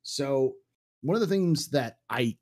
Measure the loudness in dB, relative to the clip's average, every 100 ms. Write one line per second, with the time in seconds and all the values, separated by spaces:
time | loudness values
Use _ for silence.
0 | -10 -6 -2 2 0 -2 _ _ _ _
1 | -2 0 2 2 2 2 0 -2 -2 -10
2 | -6 -2 -2 -2